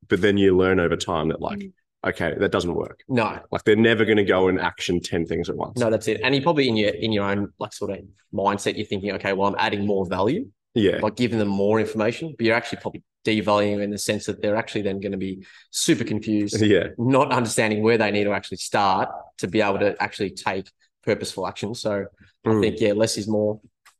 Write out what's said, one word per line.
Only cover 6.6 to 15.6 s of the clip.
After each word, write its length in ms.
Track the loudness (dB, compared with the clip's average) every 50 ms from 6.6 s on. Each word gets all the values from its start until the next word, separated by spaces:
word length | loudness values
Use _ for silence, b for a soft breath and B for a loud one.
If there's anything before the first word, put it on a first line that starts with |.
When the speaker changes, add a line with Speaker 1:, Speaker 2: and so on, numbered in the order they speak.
| 2 2
Speaker 3:
in 80 | 2
your, 140 | 2 2 0
in 220 | 0 -2 -2 0 0
your 120 | 0 0
own, 260 | 0 -2 -2 -4 -6 -8 -10
like, 140 | -12 -12 -8
sort 200 | -8 -8 -6 -6
of 80 | -8 -12 -16 -20 _ _ _ -6
mindset, 440 | -2 -2 0 -2 -2 -2 -4 -4
you're 80 | -4 -6
thinking, 260 | -6 -6 -6 -4 -4 -6
"Okay, 200 | -4 -2 -2 0
well, 160 | 0 0 0
I'm 80 | 0 0
adding 280 | 0 0 0 -2 -2
more 180 | 0 0 0 -2
value 400 | -2 -2 0 0 0 0 -2 -4 -8 -14 _ _ _ 0
Speaker 1:
Yeah. 260 | 2 2 2 2 2
Speaker 3:
by 80 | -2 -4
giving 300 | -2 -2 -2 0 0 0
them 100 | 0 0
more 320 | 0 0 2 2 2 2
information," 540 | 0 0 -2 -2 0 0 -2 -2 -6 -10 -6
but 80 | -2 0
you're 120 | 2 2
actually 240 | 2 0 -2 -8 -8 -8
probably 200 | -10 -12 -12 -16 _ _ _ -2
devaluing 580 | 0 0 0 2 2 2 4 2 2 0 -2 -2
in 80 | -4
the 80 | -4 -4
sense 280 | -2 -2 -2 -2 -4
that 160 | -6 -6 -4 -2
they're 140 | 0 0
actually 260 | 0 -2 -2 -4 -4 -2
then 180 | -2 -4 -4
gonna 160 | -4 -6 -6
be 260 | -4 -6 -6 -8 -10 B B B B